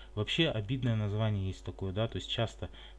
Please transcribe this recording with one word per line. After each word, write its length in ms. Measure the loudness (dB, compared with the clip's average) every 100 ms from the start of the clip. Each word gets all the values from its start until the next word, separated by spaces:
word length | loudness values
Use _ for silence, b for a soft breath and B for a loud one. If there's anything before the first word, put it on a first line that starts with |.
| B
Вообще 340 | -2 0 4 4
обидное 460 | 2 0 2 2
название 540 | 4 2 2 2 2 0
есть 160 | -4
такое, 280 | -8 -4 -2
да, 140 | 0 0
то 100 | -2
есть 140 | -4
часто 380 | 0 -2 -2 -10 B B